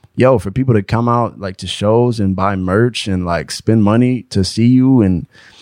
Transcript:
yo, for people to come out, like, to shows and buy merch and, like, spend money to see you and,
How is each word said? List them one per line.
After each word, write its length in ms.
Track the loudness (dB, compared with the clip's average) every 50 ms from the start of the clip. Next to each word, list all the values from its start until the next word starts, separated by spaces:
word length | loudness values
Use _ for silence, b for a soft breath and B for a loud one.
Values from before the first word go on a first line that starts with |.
| _ _ _ 2
yo, 200 | 2 4 4 2
for 120 | 0 -4
people 220 | -4 -2 0 2 2
to 100 | 0 0
come 280 | -2 -2 -2 -2 0
out, 280 | 0 -2 -2 -4 -6 -10
like, 200 | -12 -12 -12 -10
to 80 | -12
shows 520 | -12 -8 -4 0 0 2 2 2 0 0 -2
and 160 | -2 -2 -2
buy 220 | -2 -2 -2 -2
merch 500 | -4 -2 0 0 2 2 0 -2 -4 -6
and, 200 | -4 -4 -4 -2
like, 240 | -2 -4 -4 -6 -8
spend 340 | -12 -6 -2 0 2 4 4
money 380 | 4 4 2 2 2 0 -4 -6
to 200 | _ -4 -2 -2
see 220 | -2 -2 0 2
you 360 | 2 4 4 4 4 4 4 4
and, 240 | 2 0 -2 -4 B B B B B B B